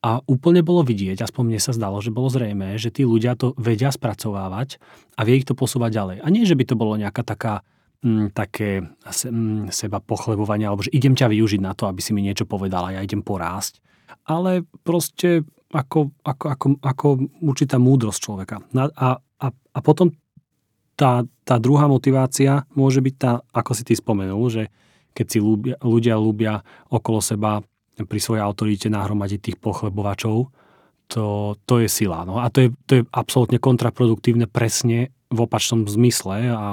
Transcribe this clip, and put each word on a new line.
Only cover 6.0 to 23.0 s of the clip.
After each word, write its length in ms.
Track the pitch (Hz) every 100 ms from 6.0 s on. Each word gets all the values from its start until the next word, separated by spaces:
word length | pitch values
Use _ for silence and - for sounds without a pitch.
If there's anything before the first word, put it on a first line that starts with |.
| 98 92
A 40 | 151
nie, 140 | 202 214
že 80 | 147
by 80 | 120
to 100 | 113
bolo 180 | 110 107
nejaká 240 | 101 110
taká, 400 | 117 101 113 101 _ _ _ _
mm, 320 | 123 110 104
také 560 | 104 101 - 104 98 85 _ -
se-, 180 | - 127
mm, 400 | 117 110 107 104
seba 320 | - 104 98
pochlebovanie, 640 | - 104 - 104 107 104 107
alebo 160 | 101
že 140 | 101 135
idem 180 | 139
ťa 160 | 127 127
využiť 320 | 107 110 104
na 160 | 95 92
to, 80 | 104
aby 140 | 92
si 160 | - 104
mi 100 | 101
niečo 220 | 98 -
povedala, 480 | 101 98 90 90 95
ja 80 | 98
idem 160 | 107
porásť. 600 | - 95 85 95 - _ _ _ _ - -
Ale 400 | 160 185 185 160 -
proste 600 | - 170 - - 175 170 156 _ _
ako, 400 | 151 135 160 147 _
ako, 220 | - 139 151
ako, 160 | 135 143 139
ako 240 | 139 135 147 131 135 _
určitá 340 | 151 135 135 131
múdrosť 400 | 127 135 110 -
človeka. 380 | - 98 92 107 - 131
Na-, 160 | 143 156
a, 220 | 131 127
a, 280 | _ _ 135
a 280 | - _ - -
potom 260 | 156 180 - _ _ _ _ _ _ _ -
tá, 280 | 139 123 120 _
tá 120 | - 120
druhá 240 | 123 143 147
motivácia 800 | 131 139 131 131 - 135 139 139
môže 260 | 143 135
byť 160 | 131